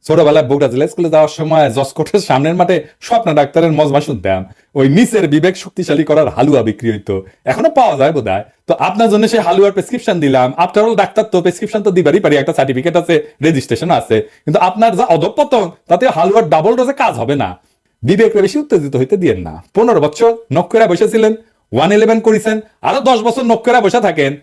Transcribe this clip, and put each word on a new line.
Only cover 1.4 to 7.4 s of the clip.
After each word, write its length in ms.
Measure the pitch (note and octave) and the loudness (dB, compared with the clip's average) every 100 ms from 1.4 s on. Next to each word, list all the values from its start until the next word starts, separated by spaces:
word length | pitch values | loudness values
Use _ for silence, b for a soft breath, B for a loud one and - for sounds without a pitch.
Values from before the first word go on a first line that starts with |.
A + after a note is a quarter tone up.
| D#3+ D#3+ C#3+ | -2 2 2
জসকোটের 500 | A#2 C3+ - D3+ G#3 | 0 -6 -6 -2 -2
সামনের 360 | - C3 D3+ E3+ | 0 0 0 0
মাঠে 280 | F3 F3 B B | 0 0 B B
স্বপ্ন 320 | - A#3 E3+ | -2 -2 0
ডাক্তারের 380 | D3 C#3 E3 E3 | 0 0 2 0
মজমা 300 | D3+ D3+ C#3 | 2 0 0
শুনতাম। 440 | - A2+ F#2+ F#2+ F#2+ b b C#3+ | -2 -6 -4 -4 -6 b b 0
ওই 140 | C3+ | 2
নিচের 380 | D#3 A#3+ A3 E3 | 4 2 2 0
বিবেক 300 | D3+ F3 F#3 | 2 0 -4
শক্তিশালী 460 | - - F3 D3 | -12 -10 -4 -2
করার 240 | D3 D3+ D3 | 2 2 0
হালুয়া 360 | - C#3 C#3 | 0 2 2
বিক্রি 280 | A2 G#2 A2+ | 0 -4 -4
হইতো, 340 | G#2 - F#2+ b b | -6 -6 -8 b b